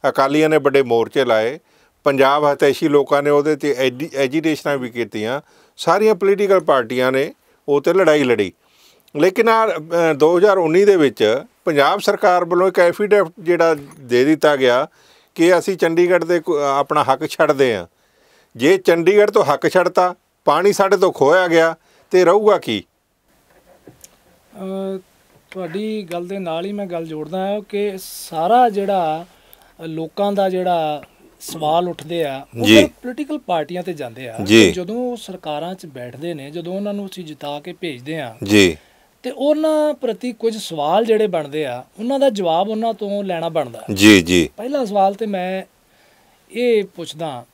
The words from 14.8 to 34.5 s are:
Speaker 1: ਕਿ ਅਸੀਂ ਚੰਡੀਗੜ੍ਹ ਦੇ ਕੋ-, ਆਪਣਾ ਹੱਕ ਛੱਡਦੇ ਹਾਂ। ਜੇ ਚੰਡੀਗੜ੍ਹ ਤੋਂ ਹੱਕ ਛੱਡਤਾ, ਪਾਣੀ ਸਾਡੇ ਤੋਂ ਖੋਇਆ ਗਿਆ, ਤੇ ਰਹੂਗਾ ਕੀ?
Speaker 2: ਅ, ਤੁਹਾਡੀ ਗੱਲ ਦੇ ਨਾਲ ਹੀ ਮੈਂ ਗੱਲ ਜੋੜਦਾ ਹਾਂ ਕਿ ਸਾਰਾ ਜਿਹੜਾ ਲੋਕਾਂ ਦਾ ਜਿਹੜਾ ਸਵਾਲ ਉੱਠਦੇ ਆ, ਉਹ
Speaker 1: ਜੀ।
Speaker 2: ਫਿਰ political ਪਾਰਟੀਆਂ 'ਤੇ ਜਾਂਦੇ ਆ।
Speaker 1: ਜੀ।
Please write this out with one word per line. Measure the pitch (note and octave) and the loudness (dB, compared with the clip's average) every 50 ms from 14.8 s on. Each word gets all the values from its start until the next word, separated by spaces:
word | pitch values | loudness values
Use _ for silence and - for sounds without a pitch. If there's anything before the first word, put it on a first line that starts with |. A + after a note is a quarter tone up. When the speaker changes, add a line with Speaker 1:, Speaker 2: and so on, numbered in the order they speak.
| D3 D#3 _ _ _ _ _ _ _ _ _ | -2 -4 _ _ _ _ _ _ _ _ _
Speaker 1:
ਕਿ | - D#3+ F3 F#3 E3+ | 2 4 4 4 2
ਅਸੀਂ | D3+ - F#3+ | 2 -2 -2
ਚੰਡੀਗੜ੍ਹ | D#3+ F3+ E3+ E3 E3 F3 F3 F#3 E3+ D#3+ | 0 -2 0 2 2 2 2 2 0 0
ਦੇ | E3 F3+ E3+ | 0 -2 -2
ਕੋ-, | D3+ F#3 E3 | 0 -2 -2
ਆਪਣਾ | C#3+ D3 C#3 C3+ C#3+ C#3+ - D3+ D3+ D3 | -2 0 0 0 -2 -2 0 0 0 2
ਹੱਕ | C3+ C3+ C3 D#3 | 0 0 -2 -2
ਛੱਡਦੇ | D3+ - - E3 D3 D3 C3+ C#3 B2+ A2 | -10 -2 0 0 0 2 2 2 2 2
ਹਾਂ। | F#2+ E2+ _ _ _ _ _ _ _ _ _ _ _ _ _ _ | -2 -6 _ _ _ _ _ _ _ _ _ _ _ _ _ _
ਜੇ | A#2 B2+ D3+ G3 | 0 2 2 2
ਚੰਡੀਗੜ੍ਹ | F#3 - - E3+ E3+ E3 F3 G#3 G#3 G#3 G#3 | 4 4 2 2 4 2 2 4 4 4 4
ਤੋਂ | G#3 A3 E3 | 2 0 2
ਹੱਕ | C3+ D3 - - | 2 0 0 0
ਛੱਡਤਾ, | D#3 - F#3 F3 F3 - F#3+ F3+ F3+ F3+ _ _ _ _ _ _ | 0 0 2 0 2 2 2 0 0 -2 _ _ _ _ _ _
ਪਾਣੀ | D3+ D3 D#3+ F#3 G#3 F#3+ | 0 0 2 2 0 2
ਸਾਡੇ | - G3 F#3+ G3+ | 2 2 2 2
ਤੋਂ | F#3+ G3 F3+ | 2 2 0
ਖੋਇਆ | - - C#3 C#3 E3 F#3 F#3 | 2 2 2 4 4 2 2
ਗਿਆ, | F3 E3 E3 D#3+ E3 E3 _ _ _ _ _ _ _ | 2 4 4 2 2 0 _ _ _ _ _ _ _
ਤੇ | - F#3 F3+ | 2 4 4
ਰਹੂਗਾ | E3 F#3 G#3+ G#3+ G#3+ G3 | 6 4 4 4 4 2
ਕੀ? | E3 - - A2 G2 - _ _ _ _ _ _ _ _ _ _ _ _ _ _ _ _ _ _ _ _ - _ _ - _ _ _ _ _ _ _ _ _ _ | 2 0 -4 -6 -6 -6 _ _ _ _ _ _ _ _ _ _ _ _ _ _ _ _ _ _ _ _ -20 _ _ -20 _ _ _ _ _ _ _ _ _ _
Speaker 2:
ਅ, | G#3 F#3+ F#3+ F#3+ G3 G3 F#3+ F#3+ F#3+ F#3 _ _ _ _ _ _ _ _ _ | -14 -12 -10 -8 -8 -8 -8 -10 -10 _ _ _ _ _ _ _ _ _ _
ਤੁਹਾਡੀ | - F#3+ F#3 E3 D#3+ G3+ G#3+ A3 G#3+ G#3+ G3 D#3+ F3 | -12 -12 -12 -8 -8 -8 -6 -6 -6 -8 -8 -8 -10
ਗੱਲ | F3 F3 | -10 -8
ਦੇ | F3+ G3 G3 | -10 -10 -8
ਨਾਲ | F#3 E3 D#3+ E3 F3 | -8 -6 -6 -6 -6
ਹੀ | G3 | -8
ਮੈਂ | G#3 G3+ G3+ | -8 -8 -8
ਗੱਲ | F3+ F3 E3 E3 | -8 -8 -10 -8
ਜੋੜਦਾ | D#3+ D#3 D3+ D3+ D3 F3 F#3 F#3+ | -10 -10 -12 -10 -8 -6 -6 -4
ਹਾਂ | G3 G3+ G#3 | -4 -6 -6
ਕਿ | G3+ _ G#3 G3+ G3+ G#3 F#3+ | -8 _ -6 -6 -4 -6 -6
ਸਾਰਾ | F#3 - - - - - - - D#3 E3 F#3 A3+ B3 B3+ A#3+ | -10 -16 -16 -16 -16 -16 -10 -6 -4 0 2 4 4 4 2
ਜਿਹੜਾ | G3 G3+ G3 G3 G3 F#3+ E3+ D#3 D#3 D#3+ F3 _ _ _ _ _ - _ _ _ _ - E3 | 2 -2 -2 -2 -2 -2 -2 -2 -4 -6 -10 _ _ _ _ _ -20 _ _ _ _ -16 -14
ਲੋਕਾਂ | D#3+ D#3+ D#3+ D#3+ D#3+ _ - G3+ G3+ G3+ | -12 -10 -10 -10 -10 _ -4 -4 -2 0
ਦਾ | G3 G3 F#3+ | 0 -2 0
ਜਿਹੜਾ | F#3 F#3 F#3 F3+ F3 E3 D#3+ D3+ D3+ C#3+ - _ _ _ _ _ _ _ | -2 -2 -2 -2 -2 -2 -2 -4 -6 -8 -12 _ _ _ _ _ _ _
ਸਵਾਲ | - - - D#3+ D3+ D3+ D#3+ F3 F3+ F3 | -16 -14 -10 -6 -2 0 0 0 0 -2
ਉੱਠਦੇ | E3 - - D#3 E3+ E3+ D#3 | -8 -10 -12 -8 -6 -4 -4
ਆ, | C#3 C3+ C3+ C3+ _ - A#2 | -4 -6 -10 -14 _ -8 -2
ਉਹ | - | 4
Speaker 1:
ਜੀ। | G#2 G#2+ | 6 6
Speaker 2:
ਫਿਰ | - - | 6 6
political | - - _ - B3 B3 A3 D4 C#4 D4+ | 4 -4 _ -14 -12 -10 -10 -8 -8 -8
ਪਾਰਟੀਆਂ | D4 _ - F3+ D#3+ D3+ C3+ F3 F3+ | -10 _ -4 -4 -4 -4 -6 -10 -10
'ਤੇ | F3 F#3 F3 | -10 -10 -10
ਜਾਂਦੇ | D3 C3+ A#2+ A2+ B2 C3 A#2+ | -10 -12 -12 -12 -14 -14 -14
ਆ। | A2 - G#2 | -10 -8 0
Speaker 1:
ਜੀ। | F#2+ | 4